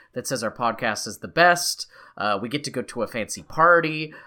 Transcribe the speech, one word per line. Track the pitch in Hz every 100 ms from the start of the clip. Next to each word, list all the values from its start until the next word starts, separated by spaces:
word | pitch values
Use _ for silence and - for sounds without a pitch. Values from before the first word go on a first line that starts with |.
| _
that | - -
says | 131
our | 110
podcast | - 120 110 120 104 -
is | 101
the | 92
best. | 160 175 175 - - - - - -
Uh, | 101 101
we | 113
get | 143 147
to |
go | 123
to | 117 -
a | 104
fancy | 120 104 -
party. | 80 - 165 170 160 156 156 -